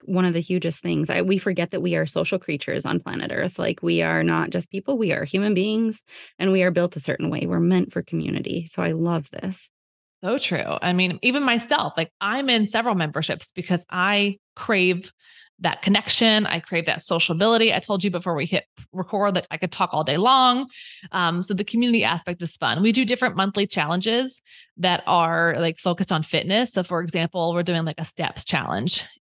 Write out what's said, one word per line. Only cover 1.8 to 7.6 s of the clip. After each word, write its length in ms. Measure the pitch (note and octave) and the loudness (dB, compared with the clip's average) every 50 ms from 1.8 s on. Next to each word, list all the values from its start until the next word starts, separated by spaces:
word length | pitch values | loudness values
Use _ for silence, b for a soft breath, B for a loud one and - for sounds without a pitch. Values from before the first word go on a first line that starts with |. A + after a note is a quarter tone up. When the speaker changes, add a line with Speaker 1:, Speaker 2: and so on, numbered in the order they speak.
Speaker 1:
we 140 | E3 F3+ E3+ | -2 0 0
are 100 | D#3+ D#3+ | 0 0
social 340 | D3+ - D#3+ E3 - G3 F3+ | -2 -2 -2 -2 -2 -2 -4
creatures 460 | - - D3+ C#3 - - - D3+ - | -4 -4 -6 -6 -4 -4 -6 -4 -4
on 140 | - - E3+ | -2 -4 -4
planet 320 | - - - - - - - | -4 -6 -8 -6 -6 -4 -4
Earth. 240 | - - F#3 - - | -4 -4 -4 -4 -4
Like, 220 | - - E3 - | -2 -4 -2 -2
we 220 | - E3+ E3+ E3 - | -2 0 0 2 2
are 200 | E3 E3 D#3+ D#3+ | 2 2 2 2
not 280 | E3+ E3 E3 E3 E3 | 2 2 0 0 -2
just 180 | D#3 F3+ - - | -2 -4 -6 -6
people, 280 | - F#3+ - - C#4 A3+ | -8 -8 -4 -2 -2 0
we 120 | A3 E3+ | 0 0
are 140 | C#3+ - D#3 | 0 -2 -4
human 300 | C#3+ - F#3+ G3+ G#3 G3+ | -4 -2 0 0 2 2
beings, 480 | F3+ G3 G#3+ G#3+ A3+ A3+ A3 A3 - - B B B B B B B | 0 0 0 0 0 0 -2 -2 -6 -10 B B B B B B B
and 120 | F3+ F#3+ | 0 2
we 100 | F#3+ F#3 | 4 4
are 100 | F3+ F#3 | 4 2
built 240 | E3+ F3 F3 F3 - | 2 2 0 0 -2
a 40 | D3+ | -4
certain 300 | - - C#3 - - E3 | -4 -4 -4 -2 -2 -4
way. 140 | D#3+ - - E3+ | -4 -2 -2 -2
We're 120 | F3 | 0
meant 320 | E3 | 2